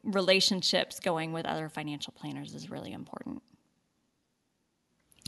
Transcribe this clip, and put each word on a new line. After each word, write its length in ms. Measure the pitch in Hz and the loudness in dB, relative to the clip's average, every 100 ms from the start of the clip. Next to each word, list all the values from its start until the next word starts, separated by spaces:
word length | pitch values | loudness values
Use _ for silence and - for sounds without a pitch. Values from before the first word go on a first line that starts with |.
relationships 960 | - 196 185 190 - 185 - 185 - - | -2 2 6 6 6 4 4 2 2 -2
going 320 | 190 160 160 | 0 0 0
with 140 | 165 - | -2 -2
other 220 | 156 156 | -2 -4
financial 440 | 156 151 147 - | -6 -6 -4 -8
planners 420 | - 151 139 147 | -10 -8 -8 -8
is 160 | 147 156 | -10 -10
really 220 | - - | -8 -8
important. 500 | - - - - - - _ _ _ _ _ _ _ _ _ _ _ _ _ _ _ _ _ | -10 -10 -10 -8 -10 -12 _ _ _ _ _ _ _ _ _ _ _ _ _ _ _ _ _